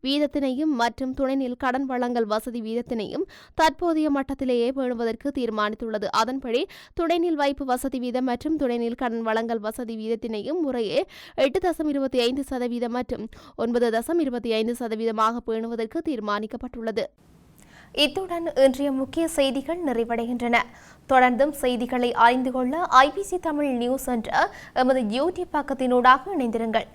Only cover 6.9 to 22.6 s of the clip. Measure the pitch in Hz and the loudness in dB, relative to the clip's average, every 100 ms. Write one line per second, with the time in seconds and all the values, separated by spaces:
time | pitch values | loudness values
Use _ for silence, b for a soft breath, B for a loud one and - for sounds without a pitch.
6.9 | - 330 349 349 311 285 277 269 254 269 | -4 0 2 2 2 0 0 -2 -2 -2
7.9 | 262 247 240 254 247 302 311 269 240 233 | -4 -2 -2 -2 -2 -2 0 0 0 -2
8.9 | 240 247 233 226 220 226 233 208 226 233 | -2 -4 -2 0 0 0 -4 -4 -6 -8
9.9 | 226 220 226 233 214 196 339 294 254 214 | -8 -4 -4 -4 -6 -4 -2 -2 -2 0
10.9 | 151 381 B B - 269 370 370 320 302 | -2 -2 B B 0 2 2 0 0 -2
11.9 | 285 269 254 240 269 269 254 247 240 233 | 0 0 2 0 0 -4 -4 -4 -4 -4
12.9 | 240 247 247 220 B B - 233 240 233 | -4 -6 -8 -8 B B -6 -2 2 2
13.9 | 220 233 339 285 240 233 220 226 240 240 | 0 0 0 0 -2 -2 0 0 -2 -6
14.9 | 220 226 220 220 240 233 220 226 233 226 | -2 -2 2 0 0 -4 -4 -4 -4 -4
15.9 | 330 330 247 208 208 214 - 254 240 226 | -4 -4 -4 -2 -4 -4 -10 -10 -6 -4
16.9 | 214 - _ _ - - - B B B | -4 -6 _ _ -20 -20 -20 B B B
17.9 | - 294 339 370 339 330 294 269 262 285 | 2 2 2 -4 -4 -2 6 6 6 0
18.9 | 262 262 - 330 320 269 262 277 349 320 | 0 -2 0 0 2 2 2 -4 -4 -2
19.9 | 226 233 233 233 247 240 233 - B B | 0 0 -2 -2 -2 2 2 0 B B
20.9 | B - 262 254 240 285 285 254 247 247 | B 2 6 6 4 0 2 -2 0 -2
21.9 | 254 247 240 233 254 254 254 | 0 0 6 6 6 0 0